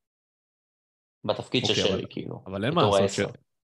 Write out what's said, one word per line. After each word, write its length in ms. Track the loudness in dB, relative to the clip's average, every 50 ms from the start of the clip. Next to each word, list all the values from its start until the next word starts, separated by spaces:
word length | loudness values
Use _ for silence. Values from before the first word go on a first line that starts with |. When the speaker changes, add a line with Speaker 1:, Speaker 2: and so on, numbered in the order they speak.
| _ _ _ _ _ _ _ _ _ _ _ _ _ _ _ _ _ _ _ _ _ _ _ _ -4
Speaker 1:
בתפקיד 400 | -4 -2 -2 -4 -4 -2 -2 0
של 80 | 2
Speaker 2:
אוקיי, 120 | 0 2 2
Speaker 1:
שרי, 100 | 2 0
Speaker 2:
אבל, 120 | 0 -4 -6
Speaker 1:
כאילו, 320 | -10 -10 -10 -10 -12 -12 -12
Speaker 2:
אבל 180 | -10 -8 -4 -4
אין 100 | 0 2
מה 60 | 2
Speaker 1:
בתור 160 | 4 4 4 4
Speaker 2:
לעשות, 200 | 4 2 0 -2
Speaker 1:
העשר. 140 | -2 -4
Speaker 2:
ש-, 100 | -4 -14 _ _ _ _ _ _